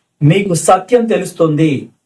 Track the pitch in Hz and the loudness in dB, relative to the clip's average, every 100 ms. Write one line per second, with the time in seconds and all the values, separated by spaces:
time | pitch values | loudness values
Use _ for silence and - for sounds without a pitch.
0 | _ - 147 196 196 165 214 185 - 247 | _ -2 0 0 -2 -2 2 0 2 0
1 | 226 190 175 - 160 147 160 123 - _ | 0 -4 -4 -2 -2 2 0 -2 -8 _